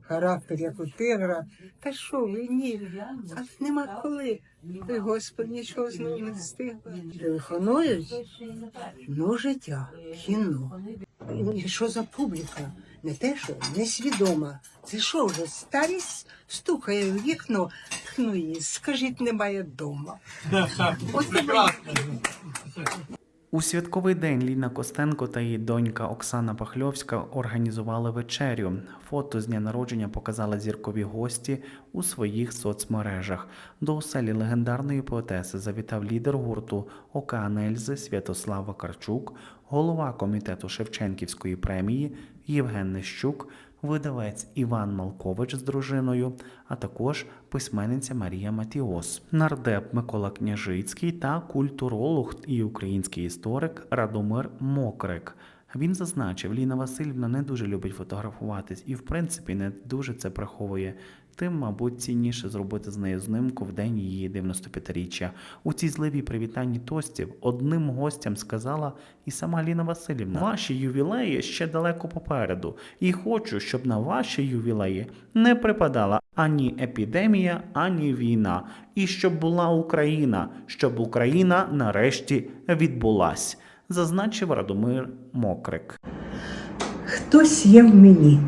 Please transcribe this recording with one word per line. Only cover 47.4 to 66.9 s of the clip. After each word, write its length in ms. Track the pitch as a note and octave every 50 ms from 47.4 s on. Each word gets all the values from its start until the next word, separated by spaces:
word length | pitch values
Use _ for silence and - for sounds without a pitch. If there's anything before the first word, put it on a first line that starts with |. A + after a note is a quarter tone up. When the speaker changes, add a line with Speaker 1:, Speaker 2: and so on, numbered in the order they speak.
| - _
Speaker 3:
письменниця 680 | - - - - G#2+ G#2 G2+ A2 B2 C3+ - - C3+
Марія 360 | B2 G2 F2+ F2 F#2 G2 G#2
Матіос, 680 | A2 A2 A2 A2 - D3 C3 G#2+ F2+ E2+ E2+ - - - - -
нардеп 600 | - D#3 D#3 D#3 D3+ B2+ A#2+ A#2+ G#2+ G2+ - - -
Микола 360 | A#2+ A#2+ A#2+ - G#2+ G2+ G2+
Княжицький 840 | G2+ - G#2+ G#2+ G#2 G#2 G#2 G2+ F2+ F#2 F#2 - - - - E3+
та 280 | E3+ E3+ - C3+ D3+ E3+
культуролог 960 | E3+ - - C3+ C#3 C#3 C#3 - C3 B2+ A2+ G#2+ A#2+ D3+ E3 D3 A#2 A2 - - -
і 160 | D#3 C3 A#2 A2
український 600 | G#2+ A2 - - F#2+ G2 G2 F#2 - - F2 F2
історик 640 | E2+ - - - A2 A#2 C#3 D#3+ D#3+ D#3+ - - -
Радомир 580 | - B2 A2+ G#2 G#2+ G#2+ G#2 G#2 A2 B2 C3+ - - -
Мокрик. 760 | C3 C3+ C#3 C#3+ C3 A2 - - G2+ F#2+ F2 E2 - - - - - - - - _ _ -
Він 200 | B2+ D3 E3+ F#3
зазначив, 580 | F#3 F3+ E3 - C#3+ A#2 F#2 F#2 - - F#2 G#2+
Ліна 220 | B2 C3 C3 C3
Васильівна 520 | C3 C3 C3 - - D3+ D3+ C3 B2+ A#2+
не 140 | A#2 B2 C#3
дуже 260 | C#3 C#3 C3+ A#2+ A2+
любить 280 | G2+ G2+ F#2+ F#2 F#2+ G2+
фотографуватись 880 | - F#2 - - G2+ G#2 G#2+ G#2+ - A2+ G#2+ G#2 G2 - - F#2 - -
і, 100 | - C3
в 60 | A#2+
принципі, 540 | - - D#3+ E3 E3+ E3 - - - - F#2
не 160 | G2+ G2 G2 G2 - -
дуже 280 | A#2+ B2+ C3+ C3+ B2+ A2+
це 160 | - - G2+
приховує. 640 | - - G#2 - - - G#2 G2 G2 F#2+ F#2+ F#2+ F#2 - - - - - _ _ _
Тим, 220 | - F3 F3+ F3 D3+
мабуть, 420 | C3 A2 G#2 A2 A#2+ B2 B2 A#2+
цінніше 480 | A#2+ B2 B2 A#2+ A#2+ A#2+ A#2+ A#2+ - G2
зробити 420 | G#2 G2+ G2 G2 G#2+ G#2 - G#2
з 60 | G2
нею 220 | G2+ G2+ F#2+ F#2 F#2
знимку 460 | G2 A2+ G#2+ A2+ B2 B2+ B2 - G2+
в 60 | G2
день 260 | F#2+ G#2 G#2 A#2 A#2+
її 320 | A2 G2 F#2 F#2 F#2+ F#2+ F#2
дев'яносто 400 | G2 G2 F#2 F#2 F2+ F#2 - -
п'ятиріччя. 640 | - F#2 - - F2 F2 F2+ F2 - - F#2 - - - - - - - _
У 100 | D#3+ D3+
цій 160 | - E3+ D#3+
зливій 320 | C#3 D3+ D3+ D3+ C#3+ C#3+
привітанні 580 | - - A#2+ A2 A2+ A2 - C3 B2+ B2+ A#2+ A#2+
тостів 540 | A#2+ -